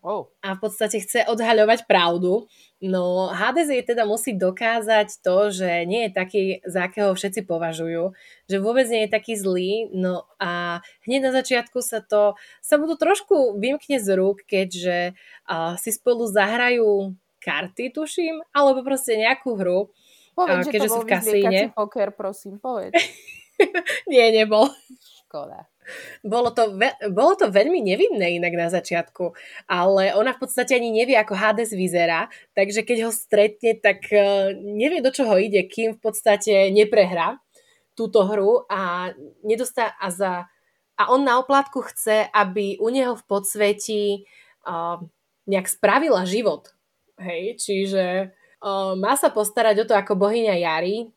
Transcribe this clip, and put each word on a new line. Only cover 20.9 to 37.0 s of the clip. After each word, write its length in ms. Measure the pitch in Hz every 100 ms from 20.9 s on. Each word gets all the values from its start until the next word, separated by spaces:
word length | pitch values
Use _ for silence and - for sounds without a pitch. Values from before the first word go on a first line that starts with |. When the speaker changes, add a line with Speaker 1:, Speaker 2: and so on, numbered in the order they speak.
Speaker 2:
sú 20 |
Speaker 1:
bol 60 | 233
Speaker 2:
v 80 | 226
kasíne. 220 | 185 220 208
Speaker 1:
vyzliekací 340 | 196 190 214
poker, 360 | 220 208 247 202
prosím, 420 | 202 196 202 202 202
povedz. 340 | 254 233 190 339 - - - - _ _
Speaker 2:
<laughs> 560 | 403 370 349 494 -
Nie, 200 | 262 226
nebol. 340 | 220 214 214 277 - _ 254 _ -
Speaker 1:
Škoda. 440 | _ 151 143 - - _ - - - -
Speaker 2:
Bolo 280 | 208 233 240
to 220 | 240 220
ve-, 240 | 190 247 - 214
bolo 240 | 185 285 381
to 160 | 220
veľmi 320 | 196 247 359
nevinné 560 | 208 202 466 262 175 175
inak 160 | 175 175
na 160 | 170
začiatku, 640 | 175 - 170 165 - 175 - - - -
ale 480 | 180 180 196 190 190
ona 160 | 247
v 80 | 247
podstate 320 | 262 - -
ani 160 | 254 233
nevie, 240 | 220 247
ako 220 | 247 214 190
Hades 340 | 214 214 226
vyzerá, 600 | 196 185 175 170 165 226 - _
takže 280 | - 202 208
keď 160 | 220 233
ho 80 | 226
stretne, 640 | 220 - 208 214 214 233 220
tak, 320 | 208 196 -
e, 160 | 208 202 202 196 196
nevie, 480 | 202 208 262 339
do 80 | 254
čoho 240 | 262 247 190
ide, 320 | 214 196 185
kým 260 | - 226
v 80 | 220
podstate 720 | 220 220 - 208 214 196 196
neprehrá 640 | 196 208 226